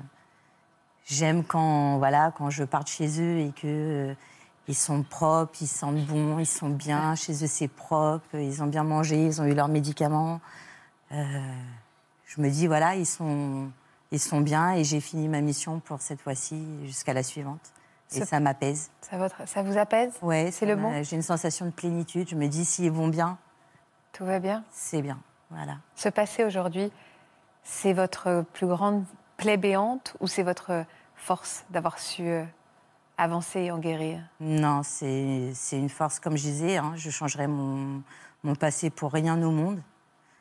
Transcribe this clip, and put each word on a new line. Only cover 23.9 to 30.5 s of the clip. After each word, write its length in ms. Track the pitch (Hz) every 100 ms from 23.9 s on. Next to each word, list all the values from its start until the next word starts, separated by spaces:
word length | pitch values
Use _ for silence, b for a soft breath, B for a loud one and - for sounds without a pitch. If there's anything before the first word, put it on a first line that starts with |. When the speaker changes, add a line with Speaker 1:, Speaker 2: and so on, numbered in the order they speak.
| _ _
Speaker 2:
Tout 120 | - 185
va 140 | 190
bien ? 240 | 185 220 214
Speaker 1:
c'est 300 | - - 160
bien, 180 | 143 131 - _ _
voilà. 280 | 160 147 143 - -
Speaker 2:
Ce 120 | 208
passé 380 | 208 208 - 214
aujourd'hui, 460 | 185 175 180 202 B B B B B B _
c'est 300 | - - 196
votre 520 | 185 185 - 185 175 160
plus 140 | - 180
grande 360 | 175 208 208 185 - _ -
plaie 200 | 208 208
béante 580 | 202 190 220 262 - -
ou 60 | 185
c'est 160 | -
votre 420 | 180